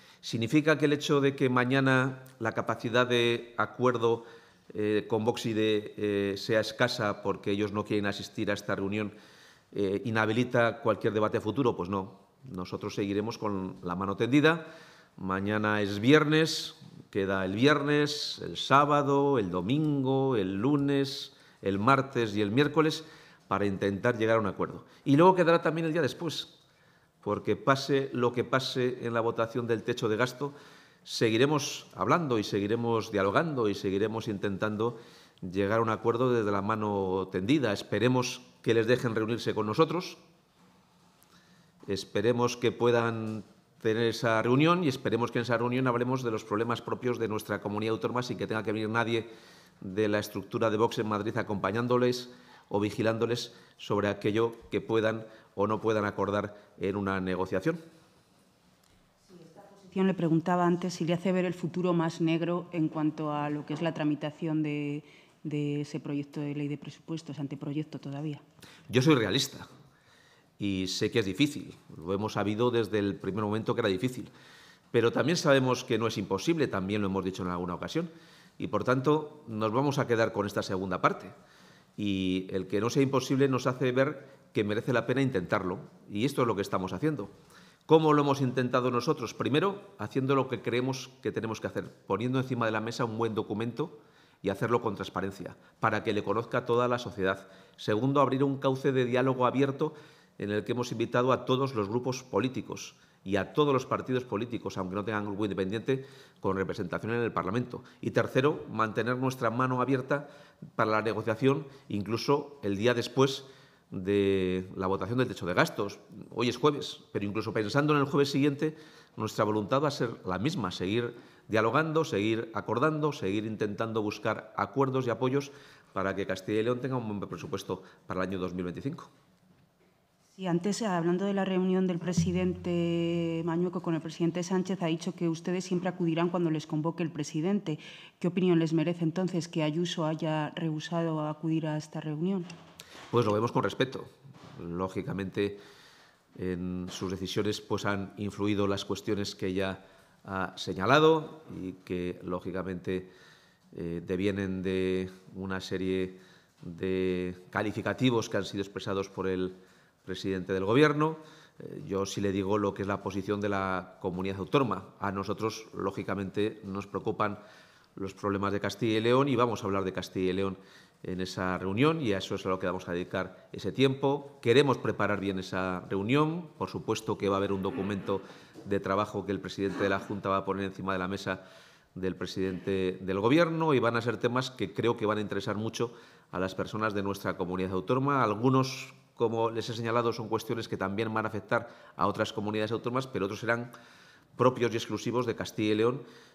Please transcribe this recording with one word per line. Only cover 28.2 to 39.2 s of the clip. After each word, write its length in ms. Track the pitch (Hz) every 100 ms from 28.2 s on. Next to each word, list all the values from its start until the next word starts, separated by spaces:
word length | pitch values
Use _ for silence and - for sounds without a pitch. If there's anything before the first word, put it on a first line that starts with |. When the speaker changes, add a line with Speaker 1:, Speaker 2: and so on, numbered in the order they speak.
| 120
Speaker 1:
que 120 | 120
pase 600 | 110 131 131 131 123 123 120
en 80 |
la 80 | 117
votación 440 | 113 113 113 123 117
del 180 | 113
techo 240 | 110 120 113
de 80 | 107
gasto, 380 | 127 127 143 143 - - - _
seguiremos 840 | - - 117 110 139 151 - - - -
hablando 420 | 98 170 156 117
y 60 |
seguiremos 680 | 101 107 101 117 117 113 101
dialogando 560 | 98 98 107 165 135 107
y 60 |
seguiremos 540 | 101 101 95 107 110 117
intentando 720 | 98 104 95 107 104 117 120 - - - _
llegar 380 | 92 92 98 113
a 20 |
un 80 | 113
acuerdo 420 | 107 117 117 127
desde 200 | 120 104
la 100 | 101
mano 640 | 101 110 107 101 95 95 92
tendida. 420 | 95 98 156 120
Esperemos 680 | 101 - 104 120 127 123 - - -
que 120 | -
les 120 | 113 110
dejen 300 | 123 123
reunirse 400 | 110